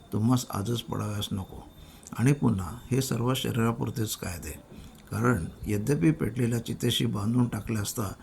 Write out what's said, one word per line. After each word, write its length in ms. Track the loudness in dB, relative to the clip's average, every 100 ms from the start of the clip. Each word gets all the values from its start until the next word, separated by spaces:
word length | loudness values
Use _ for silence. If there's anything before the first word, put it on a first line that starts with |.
| -4
तुम्हास 320 | 2 4 4 2
आजच 320 | -2 0 -2
पडावयास 460 | -2 -4 -2 -4 -2
नको. 380 | -4 -6 -12 -16 -18 -20 -20 -10 2
आणि 160 | 4
पुन्हा 440 | 4 4 2 -2 -8 -2
हे 100 | 0
सर्व 320 | 2 0 0
शरीरापुरतेच 840 | 0 0 2 2 0 -4 -2 -4 -4
काय 220 | -6 -8
ते, 140 | -10 -12 -16 -18 -18 -20 -8
कारण 340 | 0 2 2 -2 -6 -2
यद्यपि 440 | 0 2 4 4
पेटलेल्या 540 | 4 0 0 0 0 -2
चितेशी 400 | -2 0 2 2
बांधून 420 | 0 0 2 2
टाकले 320 | -2 -2 -2
असता 340 | -2 -4 -6 -8